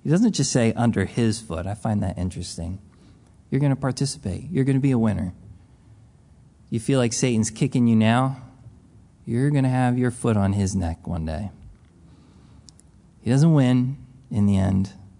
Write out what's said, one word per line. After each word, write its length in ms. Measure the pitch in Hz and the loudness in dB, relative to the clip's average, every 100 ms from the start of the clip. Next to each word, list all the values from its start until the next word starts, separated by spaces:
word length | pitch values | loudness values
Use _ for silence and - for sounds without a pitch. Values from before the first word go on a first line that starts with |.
He 80 | 139 | 0
doesn't 220 | 165 233 | 2 2
just 180 | - 139 | 2 0
say, 200 | 135 117 | 2 2
"Under 320 | - 117 113 92 | 2 0 0 -2
his 340 | - 113 107 | 0 0 -2
foot." 260 | - 82 92 | -6 -8 -8
I 80 | |
find 300 | 104 113 104 | -8 -4 -2
that 160 | 92 - | -4 -4
interesting. 580 | 90 90 87 - 85 95 - _ - - _ - _ | -6 -6 -12 -10 -10 -10 -14 _ -20 -20 _ -20 _
You're 120 | 135 | -2
gonna 140 | 143 131 | 0 0
participate. 760 | 139 - 143 - 101 87 151 | -4 -4 -6 -6 -10 -10 -6
You're 120 | 180 | -2
gonna 160 | 135 135 | 2 2
be 120 | 135 | 2
a 80 | 127 | 2
winner. 340 | 113 95 87 - - - - - - - - _ _ - - _ - | 0 0 -6 -10 -20 -20 -20 -20 -20 -20 -20 _ _ -20 -20 _ -8
You 100 | 113 | -6
feel 200 | 113 135 | 0 2
like 140 | 120 | 2
Satan's 360 | 117 131 113 110 | 0 0 0 -2
kicking 380 | - 139 131 120 | -2 -2 2 4
you 80 | 113 | 4
now? 420 | 110 117 131 135 - - - - - - - _ - | 4 2 0 -4 -14 -20 -20 -20 -20 -20 -20 _ -6
You're 240 | 117 139 | 0 2
gonna 200 | 147 131 | 2 2
have 280 | 127 127 123 | 2 0 2
your 140 | 127 | 0
foot 260 | 120 117 104 | -2 0 2
on 160 | 98 | 2
his 220 | 98 95 101 | 2 0 0
neck 320 | 85 85 - | -4 -6 -8
one 180 | 85 78 | -6 -4
day. 240 | 78 101 - - - - _ - - - - - - - _ - - - _ | -6 -8 -12 -20 -20 -20 _ -20 -20 -20 -20 -20 -20 -20 _ -20 -20 -20 _
He 100 | - | 0
doesn't 220 | 131 165 | 4 4
win 440 | 156 127 127 127 139 - - - | 4 4 2 0 -6 -16 -20 -6
in 140 | 113 101 | 0 2
the 120 | 98 | 2
end. 340 | 95 95 101 - - - | 2 0 -2 -8 -20 -20